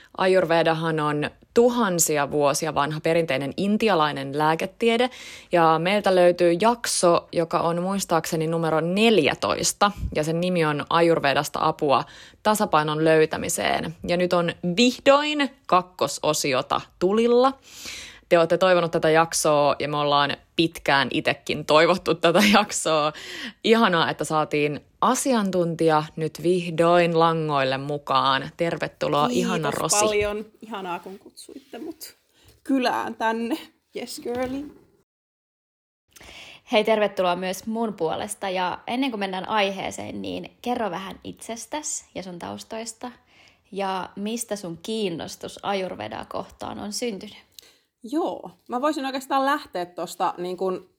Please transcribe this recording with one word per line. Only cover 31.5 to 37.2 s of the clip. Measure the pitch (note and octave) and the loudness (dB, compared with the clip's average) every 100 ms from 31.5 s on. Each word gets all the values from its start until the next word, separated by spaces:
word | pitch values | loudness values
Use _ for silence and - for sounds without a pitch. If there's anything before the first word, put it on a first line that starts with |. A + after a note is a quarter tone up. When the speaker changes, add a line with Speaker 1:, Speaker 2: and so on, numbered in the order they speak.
| C4+ - A#3 | -20 -18 -14
Speaker 2:
mut | - - - - _ _ _ _ | -14 -14 -18 -20 _ _ _ _
kylään | - C4+ A#3+ B2+ A3+ A#3 | -2 0 2 -2 -4 -4
tänne. | A3+ A3+ A#3 D#4+ - _ _ - | -2 -2 -2 -6 -8 _ _ -14
Yes, | A#3 - | -12 -10
girly. | C4 B3 B3+ C4+ D4 - _ _ _ _ _ _ _ _ _ _ _ _ _ - - - - - - | -8 -6 -6 -6 -10 -16 _ _ _ _ _ _ _ _ _ _ _ _ _ -20 -20 -20 -20 -20 -2
Speaker 3:
Hei, | A3+ | 0
tervetuloa | G#3+ G#3+ G#3 G3+ | 2 2 2 0